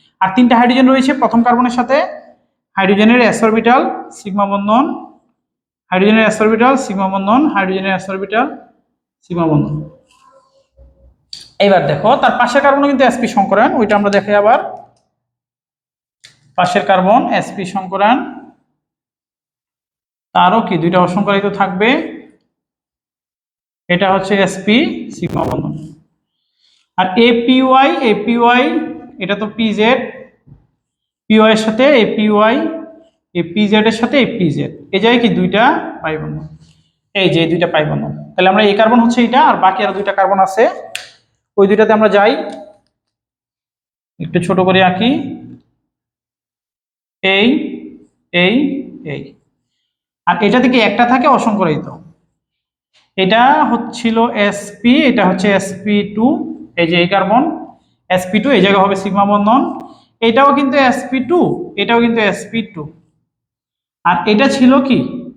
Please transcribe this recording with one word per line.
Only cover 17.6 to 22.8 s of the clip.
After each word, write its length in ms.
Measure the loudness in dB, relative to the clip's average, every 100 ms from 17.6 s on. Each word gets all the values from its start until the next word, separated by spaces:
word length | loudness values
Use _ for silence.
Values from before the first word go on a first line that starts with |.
| -8 -8
সংকরায়ন, 440 | -8 -2 0 0 -2 -14 -20 _ _ _ _ _ _ _ _ _ _ _ _ _ _ _ _ _ _ 2
তারও 240 | 2 2 0
কি 80 | -2
দুইটা 160 | 0 2 0
অসংকরায়িত 400 | 0 -2 -2 -2 -2
থাকবে, 300 | -4 0 0 0 -4 -14 -20 _ _ _ _ _